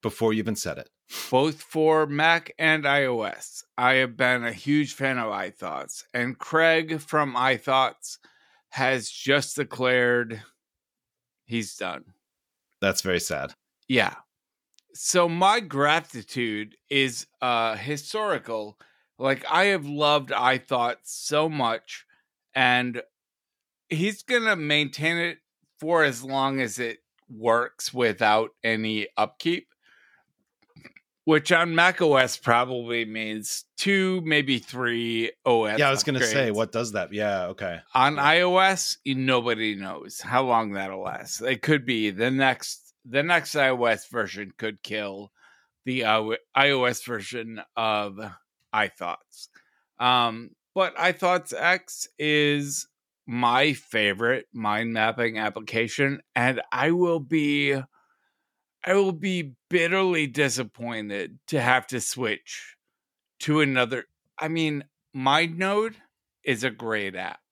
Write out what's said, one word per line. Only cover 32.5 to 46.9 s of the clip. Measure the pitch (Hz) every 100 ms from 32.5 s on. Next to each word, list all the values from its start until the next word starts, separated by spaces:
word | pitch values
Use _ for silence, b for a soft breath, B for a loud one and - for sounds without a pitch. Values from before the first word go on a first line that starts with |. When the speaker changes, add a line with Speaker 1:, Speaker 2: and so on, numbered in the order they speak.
| 117 127 127 117 117 110
Speaker 2:
means | 110 110 107 104 - - -
two, | 196 196 185 185 160
maybe | 151 139 127
three | - 127 120 117 117 113 113 - -
O | 117 107
S | 107
Speaker 1:
Yeah, | 143
I |
was | 135
gonna | - 131
say, | 120 107 123
Speaker 2:
upgrades. | 104
Speaker 1:
what | 110
does | 113 117
that? | 104 87
Yeah, | 104 104 98 90
okay. | 98 98 85 _
Speaker 2:
On | 131 135 151
Speaker 1:
Yeah. |
Speaker 2:
I | 143 165
O | 180 185
S, | 190 190 - - 139
nobody | 131 131 127 120 113 110 101
knows | 98 80 92 -
how | - 123
long | 131 117 110
that'll | 98 95 95
last. | 92 - - -
It | 120 127
could | - 151 123
be | 117 107
the | 95 120
next, | 131 135 123 - - _ _ 127
the | 131
next | 156 170 - 151
I | 135
O | 127 120
S | 107 -
version | 120 101 95 98 -
could | 110 101
kill | - 107 101 98 101 b b b b b -
the | 127 113
I | 110
O-, | 110 113 _ 135
I | 139
O | 139
S | 123